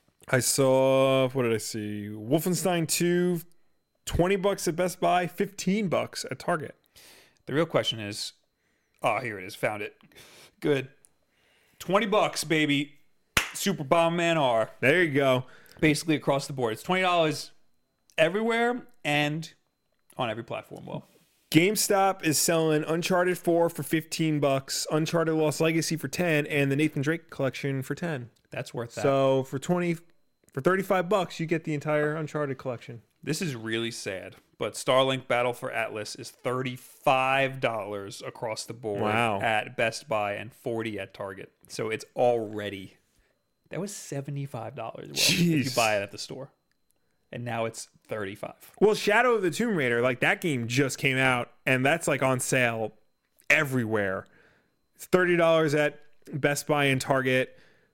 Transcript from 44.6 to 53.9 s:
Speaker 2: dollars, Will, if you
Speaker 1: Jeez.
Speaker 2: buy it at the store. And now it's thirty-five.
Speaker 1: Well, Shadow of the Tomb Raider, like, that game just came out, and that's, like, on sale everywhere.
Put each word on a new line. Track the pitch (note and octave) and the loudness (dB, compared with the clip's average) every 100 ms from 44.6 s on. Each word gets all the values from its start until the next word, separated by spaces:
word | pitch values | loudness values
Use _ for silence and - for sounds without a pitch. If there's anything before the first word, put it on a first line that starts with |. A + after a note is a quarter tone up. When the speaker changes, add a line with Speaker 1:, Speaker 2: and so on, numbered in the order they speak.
| A2+ | -10
Speaker 2:
dollars, | C#3 A2+ - - | -10 -12 -12 -8
Will, | |
if | C#3 - F3+ | 0 0 2
you | E3+ D#3 | 4 2
Speaker 1:
Jeez. | B2 A#2+ | 2 2
Speaker 2:
buy | A2 G#2 | 2 2
it | |
at | G2+ | -2
the | G#2 | -10
store. | - C3 C3 _ _ _ _ _ _ _ _ | -12 -12 -14 _ _ _ _ _ _ _ _
And | A#2+ A#2+ | -12 -6
now | A2+ | -4
it's | A2+ - - _ - | -4 -6 -16 _ -10
thirty-five. | A2 G2 G#2 - - - - | -8 -8 -10 -14 -14 -20 2
Speaker 1:
Well, | G#3 | 4
Shadow | G3+ G#3 G#3+ B3 A3 | 4 2 4 4 2
of | |
the | F3+ | 0
Tomb | D3+ A#3 | 0 0
Raider, | F3+ B2 A#2 | 0 2 2
like, | B2+ B2 | 2 2
that | D#3 G3+ | 0 0
game | F3 C3 A#2 | -2 -2 0
just | B2+ C3+ - | 0 0 0
came | C#3 C3 | 0 2
out, | C3 B2 - _ C#3 | 2 2 -2 _ 0
and | C3 | 2
that's, | C3+ E3 - | 2 2 0
like, | C3+ | 0
on | C3 B2+ | 2 0
sale | - C3+ A#2+ A2+ A2 - _ _ _ _ - | 0 0 0 0 -6 -8 _ _ _ _ 0
everywhere. | D#3+ C#3+ C3 A2 | 2 2 0 0